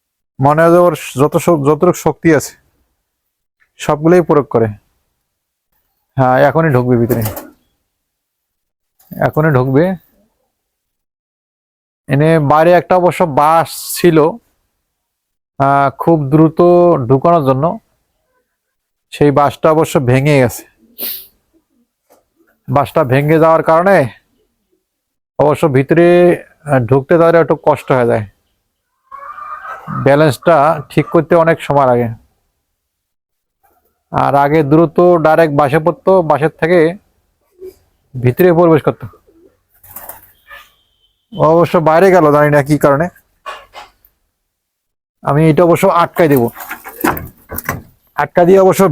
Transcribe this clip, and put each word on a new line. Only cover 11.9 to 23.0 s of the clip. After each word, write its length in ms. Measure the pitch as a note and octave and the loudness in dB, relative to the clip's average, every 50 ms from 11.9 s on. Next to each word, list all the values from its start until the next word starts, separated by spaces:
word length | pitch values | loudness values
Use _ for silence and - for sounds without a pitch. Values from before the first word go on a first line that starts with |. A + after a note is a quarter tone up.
| _ _ _ - | _ _ _ -6
এনে 220 | C#3 C#3 D3+ D#3+ E3 D#3+ | -2 0 0 2 0 0
বাইরে 320 | D3 C3+ D3 D#3 D#3+ F3 F3+ | 2 2 2 2 4 4 2
একটা 220 | F3 - - F#3 | 2 2 0 0
অবশ্য 240 | F#3 F3 F3+ D3 - F#3+ | 0 0 0 0 -2 -4
বাঁশ 440 | E3 C3+ C#3 D3 D#3 D#3+ E3 D3+ - - - - - - | -2 0 0 0 2 2 0 -2 -4 -8 -16 -14 -12 -6
ছিল, 220 | - - F3 D#3+ D#3+ C#3+ E3 A3+ A#3 _ _ _ _ _ _ _ _ _ _ _ _ _ _ _ _ _ _ _ _ _ _ _ - | -2 0 2 2 2 2 0 -2 -6 _ _ _ _ _ _ _ _ _ _ _ _ _ _ _ _ _ _ _ _ _ _ _ -4
আহ, 280 | C#3 C#3 C#3 C#3 C#3 C3+ - - - | -2 0 0 0 0 -2 -4 -4 -2
খুব 160 | E3+ E3+ D#3 D3 C3 D3 | 0 0 0 0 0 2
দ্রুত 280 | D#3 D#3+ D#3+ D#3+ - F3 F3 F3 F3 F3 F3 E3 D3 B2 A2+ | 2 2 2 2 2 2 2 4 4 4 2 2 0 0 -2
ঢুকানোর 360 | C3+ C3+ - E3+ F3 E3+ C#3 C3 | -2 0 0 0 0 0 0 -2
জন্য, 160 | C3 C3 D3 F3 G#3 A3 _ _ _ _ _ _ _ _ _ _ _ _ _ _ _ _ _ _ _ _ _ _ _ _ _ _ | -2 -2 -2 -6 -6 -8 _ _ _ _ _ _ _ _ _ _ _ _ _ _ _ _ _ _ _ _ _ _ _ _ _ _
সেই 200 | - - D3 D3 | -4 0 0 2
বাঁশটা 380 | C3+ C#3+ C#3+ C3+ - - - E3 | 2 2 0 0 -2 -2 -2 0
অবশ্য 240 | D#3 D#3+ D#3+ - - F3 C3 A#2 | 0 0 0 -2 -2 -2 0 0
ভেঙে 300 | B2+ C3 C3+ D3+ D3 C3+ B2+ | 0 0 2 2 2 2 2
গেছে। 220 | A2+ - - - _ _ _ _ _ _ - - - - - - _ _ _ _ _ _ E4 _ _ _ B3 A#3 _ _ _ _ _ _ _ _ _ _ _ _ _ _ _ _ - | 0 -2 -8 -18 _ _ _ _ _ _ -14 -14 -14 -14 -16 -20 _ _ _ _ _ _ _ _ _ _ _ _ _ _ _ _ _ _ _ _ _ _ _ _ _ _ _ _ -4
বাঁশটা 360 | B2+ C#3 C#3 - - E3 | -4 -2 -2 -2 -2 -2